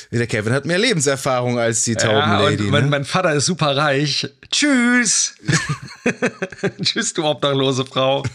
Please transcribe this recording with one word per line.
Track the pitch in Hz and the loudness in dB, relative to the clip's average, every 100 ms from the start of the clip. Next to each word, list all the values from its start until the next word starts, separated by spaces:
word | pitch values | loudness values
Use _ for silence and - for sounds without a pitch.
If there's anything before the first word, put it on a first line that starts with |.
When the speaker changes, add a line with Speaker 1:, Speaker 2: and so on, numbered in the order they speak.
| - | -6
Speaker 1:
Der | 117 117 | -4 -2
Kevin | 110 107 | -2 0
hat | 135 151 | -2 0
mehr | 180 | 0
Lebenserfahrung | 254 175 139 135 143 127 123 120 | 0 2 2 0 0 0 0 0
als | 117 117 117 | 0 0 -2
die | |
Speaker 2:
Ja, | 110 | 0
Speaker 1:
Taubenlady, | 113 107 151 - 147 143 104 | 2 2 2 2 2 0 2
Speaker 2:
und | |
mein, | 143 | 2
Speaker 1:
ne? | 143 | 2
Speaker 2:
mein | 143 - | 0 -2
Vater | 180 175 | 0 0
ist | 147 151 | 0 0
super | 180 151 135 | 0 0 2
reich. | 151 139 147 - - _ - | 2 0 0 -2 -6 _ -6
Tschüss. | - 294 262 240 247 233 - - - - | 0 2 4 4 2 2 0 -2 -6 -2
<laughs> | - - 139 - - - - 247 - 190 - 196 - | -2 -2 -6 -8 -4 -4 -2 -4 -4 -10 -6 -6 -4
Tschüss, | - - 220 | -4 -2 -4
du | - 151 | -2 -2
obdachlose | 147 143 139 135 127 127 | 0 0 2 0 0 -2
Frau. | 131 131 139 131 | 0 0 0 -4